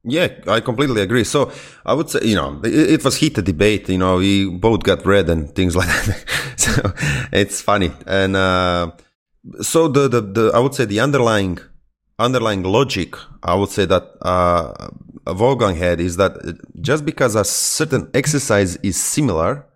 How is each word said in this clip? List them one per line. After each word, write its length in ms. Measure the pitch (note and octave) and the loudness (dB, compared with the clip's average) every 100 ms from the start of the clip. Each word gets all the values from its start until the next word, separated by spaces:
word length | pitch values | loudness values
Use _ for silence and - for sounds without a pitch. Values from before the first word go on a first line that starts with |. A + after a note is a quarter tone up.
| A2 | -4
Yeah, 200 | D3+ E3 - E2+ | -2 -2 -4 -2
I 140 | A2 | 0
completely 420 | A#2+ A#2 C#3+ A2 | 0 -2 0 0
agree. 220 | G2 A#2+ | 2 0
So 260 | G#2 C#3+ B2 - - - | 2 0 0 -4 -20 -10
I 80 | - | -2
would 160 | C3+ E3 | -2 0
say, 120 | - | 0
you 140 | A2+ G2 | 2 0
know, 240 | C#2 C#2+ | 0 -4
it, 100 | A2+ | 0
it 320 | C#3 D#3 D#3 | 2 4 4
was 120 | C3 - | 2 2
heated 280 | D3+ - | 0 0
debate, 440 | F#2 D#2 G#2 G2+ - | -2 2 2 2 -2
you 100 | F#2 | 0
know, 200 | F#2 F2+ | 2 2
we 300 | G2 G2 G2 | 2 2 0
both 360 | F2+ A2 G#2 | 0 2 2
got 200 | F#2+ F2+ | 2 0
red 240 | F#2 G2+ E2+ | 4 4 4
and 240 | E2 D2 | 0 -2
things 220 | - F2+ E2 | -2 0 0
<laughs> 40 | |
like 80 | F2 | 0
that. 360 | - - - - - - - | -2 -2 -4 -4 -6 -6 -4
So 360 | - - G2+ - D3 C3+ - | 0 0 -2 -2 -2 -2 -2
it's 280 | F#2+ G2 - | 0 0 -2
funny. 300 | - G#2 F2 - - | -2 0 0 -4 -4
And, 300 | F#2+ F#2+ G2 | 0 0 0
uh, 560 | F#2+ F2+ F2+ F2 E2+ - _ _ _ _ - - | 0 2 0 0 -4 -8 _ _ _ _ -20 -10
so 280 | - E3 D#3+ | -2 0 2
the, 180 | C#3 C#3 | 2 2
the, 140 | A#2+ | 0
the, 300 | G#2 G2+ A2 | 0 0 2
I 60 | - | 2
would 140 | C3 | 0
say 100 | C3 | -2
the 160 | A2+ G2+ | -2 0
underlying, 580 | C3+ C#3+ A2+ G#2+ F#2+ F2 - - _ _ _ - | 2 2 2 2 0 -6 -12 -20 _ _ _ -4
underlying 420 | A#2 B2+ A2+ G2 | 0 0 0 -2
logic, 540 | F2+ A2 C#3 G2 E2 - - - | 0 2 2 -2 -6 -10 -20 -10
I 140 | - F#2 | -2 0
would 140 | G2+ | 0
say 140 | - F#2 | -2 2
that, 180 | F#2 - - | 0 0 -8
uh, 680 | F#2 F2+ F2 F2 D#2 - - - - - - | -2 2 2 0 -2 -12 -16 -18 -20 -12 -8
Wolfgang 480 | F#2 A#2+ B2+ G#2 | 0 0 2 0
had 240 | E2+ F2+ E2+ | 0 0 0
is 200 | F2+ F2 | -2 2
that 180 | F#2+ - - - - - | 0 0 -12 -12 -18 -8
just 240 | D3 D3+ | -2 -2
because 300 | D3+ - C3 | -2 0 0
a 100 | G#2+ | 2
certain 640 | G2 - - - - B2+ - | 0 -2 -4 -2 0 -2 0
exercise 640 | C#3 D3+ D3 - G#2 F#2+ F2 | -2 0 -2 2 2 2 -2
is 200 | G2+ F2+ | -4 -2
similar 680 | - - C#3+ D#2+ F2 C#3+ - | -2 0 0 2 0 -2 -10